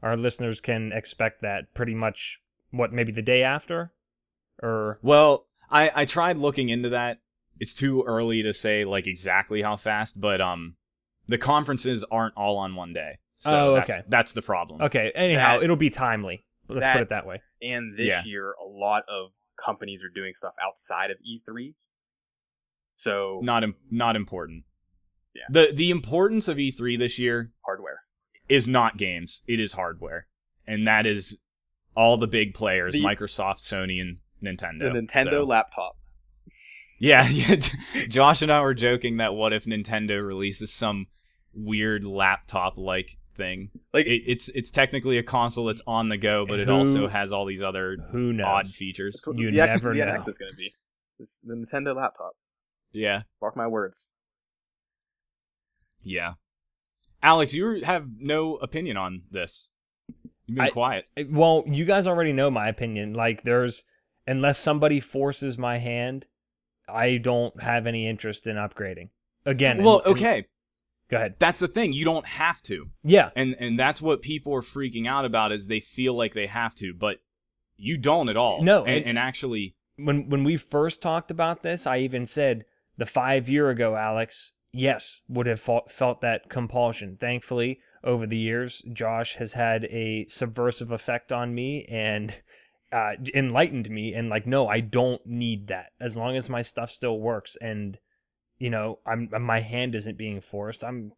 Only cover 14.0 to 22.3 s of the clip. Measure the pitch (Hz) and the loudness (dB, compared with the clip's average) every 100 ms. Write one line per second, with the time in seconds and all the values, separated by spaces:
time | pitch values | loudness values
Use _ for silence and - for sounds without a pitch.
14 | 98 117 - 113 104 92 85 78 147 127 | 0 2 2 -2 -2 -2 -4 -2 0 0
15 | 110 - 180 147 127 120 170 160 151 - | 0 0 2 4 4 4 2 2 0 0
16 | 123 107 95 90 _ _ - 127 131 127 | -2 -2 -6 -12 _ _ -10 -2 2 2
17 | 110 104 95 95 _ _ 120 120 113 104 | 0 -4 -6 -12 _ _ -8 -6 -6 -2
18 | 117 90 104 101 98 - 98 101 101 107 | 0 -2 -4 -8 -10 -12 -14 -4 0 0
19 | 101 101 92 _ _ - - 101 104 95 | -2 -8 -10 _ _ -10 -6 -6 -8 -12
20 | 92 90 95 92 92 - 95 - - 90 | -12 -10 -10 -10 -14 -8 -8 -8 -8 -4
21 | 98 95 117 117 - 117 135 - _ _ | -4 -6 -12 -16 -14 -14 -14 -18 _ _
22 | _ _ _ | _ _ _